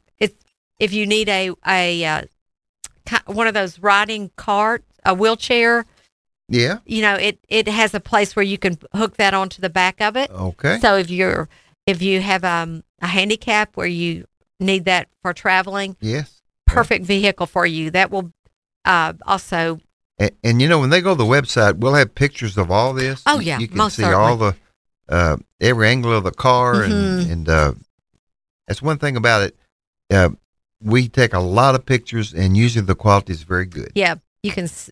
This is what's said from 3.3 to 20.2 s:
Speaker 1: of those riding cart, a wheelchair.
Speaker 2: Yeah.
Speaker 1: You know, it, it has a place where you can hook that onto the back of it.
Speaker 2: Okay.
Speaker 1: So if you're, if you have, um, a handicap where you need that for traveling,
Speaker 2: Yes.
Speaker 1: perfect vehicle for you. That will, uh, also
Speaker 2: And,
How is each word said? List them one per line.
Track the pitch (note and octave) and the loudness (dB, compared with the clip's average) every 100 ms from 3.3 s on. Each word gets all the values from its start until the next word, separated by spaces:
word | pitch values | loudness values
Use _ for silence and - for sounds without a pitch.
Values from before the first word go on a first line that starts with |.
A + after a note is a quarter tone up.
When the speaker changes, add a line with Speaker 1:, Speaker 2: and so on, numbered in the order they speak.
| G3+ A3+ | -2 -2
Speaker 1:
of | |
those | G#3 F#3+ E3 | -2 -4 -2
riding | G3+ G3+ G#3 A3 G3 - | 2 2 0 -6 -12 -12
cart, | - G3+ G#3+ A#3 _ _ | -2 0 0 -2 _ _
a | - | -2
wheelchair. | F#3 A3 A3+ - A#3+ A#3 A#3 A3 _ _ _ _ _ - | 2 2 0 0 0 2 0 -4 _ _ _ _ _ -4
Speaker 2:
Yeah. | A#2+ A#2+ G#3 - | 0 0 -2 -6
Speaker 1:
You | A3 | -2
know, | G#3+ | 0
it, | G3 G3+ G3+ - | 0 -2 -4 -4
it | A3 G#3+ | -2 0
has | G#3+ A3 | 0 0
a | G#3 | -2
place | - A3 G3+ | -2 0 0
where | - | -2
you | G3 G3 | -2 -2
can | F#3+ E3+ - | -4 -4 -8
hook | G3+ A3 - | -4 -4 0
that | G3+ | 0
onto | F#3+ F#3+ - | 0 -4 -6
the | F#3 | -6
back | F3 F#3 - | 0 -2 0
of | G#3+ A3+ | -2 -2
it. | C#4 | -6
Speaker 2:
Okay. | F#3 F#2 - C#3 G#3+ | -4 -8 -4 -2 2
Speaker 1:
So | A#3+ G3 | 4 2
if | F3 | 0
you're, | F3+ F#3 F#3 D#3 _ _ _ | -2 -2 -2 -6 _ _ _
if | - F3+ | -4 -2
you | F#3+ F#3+ | 0 -2
have, | G3+ F#3+ | 0 -2
um, | F3+ E3+ E3 E3 - - | 0 -2 -4 -10 -16 -10
a | F3 | -4
handicap | F#3+ G3+ A3 - G#3+ G#3+ - | -2 -2 -2 -2 -2 -2 -4
where | F3 | -6
you | F3 E3+ E3+ - _ _ - | -4 -6 -6 -12 _ _ -6
need | F#3 F#3+ F3 | -2 0 0
that | F3+ C#3 _ | 0 -2 _
for | F#3 | -10
traveling, | F3 G3+ F#3 F#3+ G3 G3 F#3+ | -6 0 0 0 -6 -8 -8
Speaker 2:
Yes. | A2 B2+ D3 _ _ _ - | -6 -6 -8 _ _ _ 0
Speaker 1:
perfect | B3+ A#3 A3+ | 2 2 0
vehicle | F3+ G3 G3+ F#3+ F3 | 0 0 0 -2 -4
for | F#3 F3 | -2 -2
you. | D#3+ D#3+ | -2 -4
That | F3 F#3+ | 0 0
will, | G3 F3 _ _ _ _ _ - | -2 -8 _ _ _ _ _ 0
uh, | F3 D#3+ E3 - | 0 0 -6 -4
also | F#3+ - E3+ E3 E3 _ _ _ | -4 -4 -4 -4 -6 _ _ _
Speaker 2:
And, | - | -4